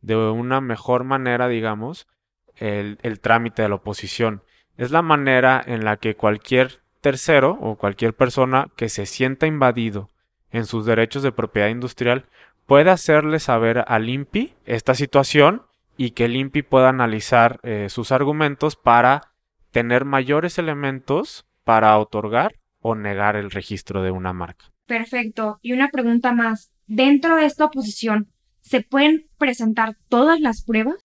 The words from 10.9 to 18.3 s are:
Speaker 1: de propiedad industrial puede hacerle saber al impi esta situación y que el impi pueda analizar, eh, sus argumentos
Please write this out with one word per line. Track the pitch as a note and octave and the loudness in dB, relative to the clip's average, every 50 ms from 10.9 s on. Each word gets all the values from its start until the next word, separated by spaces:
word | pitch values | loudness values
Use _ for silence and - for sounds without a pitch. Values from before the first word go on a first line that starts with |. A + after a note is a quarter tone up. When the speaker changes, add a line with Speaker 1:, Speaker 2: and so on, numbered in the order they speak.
| A2+ A2 A2+ A#2 - C#3 | 0 0 0 -2 -2 -4
Speaker 1:
de | C#3 C3+ | -4 -4
propiedad | A#2 - A2 G#2 _ G#2+ G2+ G#2 | -4 -4 -8 -4 _ -2 0 0
industrial | A2+ B2 B2 B2 - - B2 B2 B2 B2 - _ _ _ _ _ _ _ _ | -2 -4 -8 -10 -8 -4 -2 -2 -2 -2 -4 _ _ _ _ _ _ _ _
puede | - C#3 C#3+ D#3 F3+ | 4 6 6 8 6
hacerle | F#3 E3+ - - D#3 D3+ D3+ D3+ D#3 D#3+ | 4 2 2 2 2 4 4 2 -2 -4
saber | - - B2+ A2+ A2+ A2+ A2+ A#2+ A2+ | 0 0 0 2 2 2 0 0 -2
al | - A#2+ A2 A2 A#2 | 0 0 0 0 -2
impi | B2+ C3+ C#3 _ - G#3 B3+ E4 _ _ _ | -4 -6 -8 _ -4 -4 -4 -4 _ _ _
esta | - A#2+ A2+ - - B2+ | -8 -8 -4 0 0 0
situación | B2+ C#3+ C3+ - C#3+ C#3 - - D3 C#3+ D#3 G3 B3 _ _ _ _ _ _ _ | 0 -2 2 2 2 2 4 4 6 6 6 4 0 _ _ _ _ _ _ _
y | - C3 A#2+ | -6 -6 -6
que | - - A#2+ | -2 -2 -2
el | A#2 A#2 | 0 0
impi | C3 C#3 C3+ - D3+ | -2 -4 -4 -4 -6
pueda | C#3+ _ - C3 C3 C3 | -4 _ 4 6 6 6
analizar, | C3 C3 B2 A#2 A2 A2 - - - A#2+ A#2 A#2 A#2+ - | 4 4 0 -2 -2 -4 -2 2 4 6 6 4 2 -2
eh, | - B2 A2 G#2 G#2 G2 | -10 -8 -6 -6 -6 -6
sus | - - A2+ - | -6 -8 -4 0
argumentos | C3+ B2+ C#3+ C#3 | 0 0 0 0